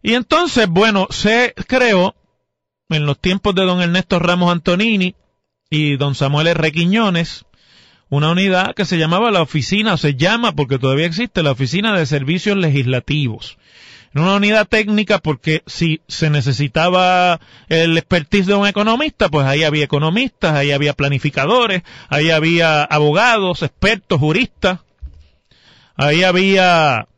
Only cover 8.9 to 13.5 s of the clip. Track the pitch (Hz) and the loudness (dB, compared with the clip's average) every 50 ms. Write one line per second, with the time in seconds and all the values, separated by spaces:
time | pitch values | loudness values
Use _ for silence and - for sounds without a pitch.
8.9 | 185 165 160 156 170 185 226 240 208 180 160 139 - 156 123 - 190 208 220 226 | 0 -2 0 0 0 0 0 0 0 0 -2 -2 -2 -6 -4 -2 -2 -2 0 0
9.9 | 190 143 - 147 143 127 147 180 220 233 233 226 170 143 147 120 139 131 127 135 | -2 0 -2 -2 -2 0 0 0 0 0 0 -2 -2 -2 -2 -2 -2 -2 0 0
10.9 | 131 139 160 170 160 175 240 240 _ - 165 147 135 113 135 123 131 185 208 226 | 0 0 -2 -2 -2 -4 -6 -4 _ -2 0 0 0 -2 -2 -2 -2 -2 -2 0
11.9 | 208 185 160 127 151 143 131 135 170 185 - 208 202 196 180 156 139 139 127 120 | 0 0 0 0 -2 -4 -2 -2 -4 -2 -2 -2 0 0 0 0 0 0 0 0
12.9 | 131 123 - - 143 151 143 123 107 107 - - | -2 -4 -2 -2 -4 -2 -2 -4 -6 -8 -14 -18